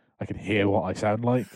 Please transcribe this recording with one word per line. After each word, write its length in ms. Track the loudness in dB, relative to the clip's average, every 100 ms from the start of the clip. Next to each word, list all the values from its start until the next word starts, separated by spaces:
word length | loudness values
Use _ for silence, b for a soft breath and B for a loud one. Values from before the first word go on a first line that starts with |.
| b b
I 60 | -10
can 120 | -8
hear 300 | -2 2 4
what 140 | 2
I 120 | 0
sound 300 | -2 0 0
like, 220 | 2 0 -2